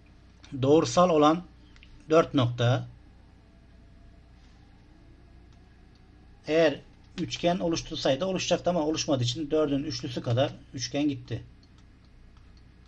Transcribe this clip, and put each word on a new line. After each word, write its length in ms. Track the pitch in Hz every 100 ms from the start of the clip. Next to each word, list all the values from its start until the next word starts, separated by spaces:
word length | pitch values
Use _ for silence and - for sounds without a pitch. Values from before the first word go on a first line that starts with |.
| - - - - - 135
doğrusal 480 | 131 156 160 - 180
olan 340 | 156 151 170 - - - - - - -
dört 240 | 156 -
nokta 540 | 139 123 - 120 139 - - - - - - - - - - - - - - - - - - - - - - - - - - - - - - - - - - - - -
eğer 320 | 156 160 139 - - - -
üçgen 420 | 151 - 170 185
oluştursaydı 680 | 175 165 - 160 156 135 185
oluşacaktı 440 | 185 - 165 -
ama 160 | 135 151
oluşmadığı 380 | 156 - 135
için 280 | 120 165 143
dördün 320 | 156 151 139
üçlüsü 380 | 151 - 139 170
kadar 300 | 131 120 147 - -
üçgen 360 | 139 - 143 147
gitti. 340 | 127 - 107 - - - - - - - - - - - - - -